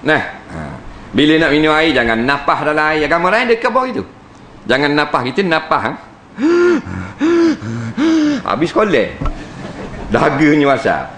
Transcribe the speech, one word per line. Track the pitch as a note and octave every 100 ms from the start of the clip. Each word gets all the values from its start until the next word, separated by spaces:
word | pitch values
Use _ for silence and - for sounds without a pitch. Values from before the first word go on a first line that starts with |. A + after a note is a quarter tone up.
Nah. | C#3 D3+ - - -
Ha. | - D2+ D2 - - -
Bila | G#2 D3 D#3+
nak | D#3+ D3
minum | D#3
air, | D#3 D#3+ B2+
jangan | A#2 A2+
napah | B2 C#3 - D3
dalam | D3 D3+ D3+
air. | D#3 D3
Agama | E3+ F3+
lain | G#3+ B3
dia | A3+
kebau | B3+ A#3 B3+
itu. | F#3+ - - - - - - -
Jangan | B2+ C#3+
napah, | D3 D3 D3+ B2
kita | B2
napah, | F#3+ D#3+ - D3 G#3+
ha? | C#3+ - - - - C#4+ F4 F4 D#4+ F#2 F#2 F#2 - D#4 E4+ E4 C4 G#2+ A#2 A3+ - D#4+ D#4+ D4+ C#4 -
Habis | - E3
kolek. | - G#3+ C#3+ F#2+ - - - - - - - - - -
Daganya | A2+ D3 C#3 D3+ D3+ C#3+
basah. | C3 G#2 D#2+ D#2+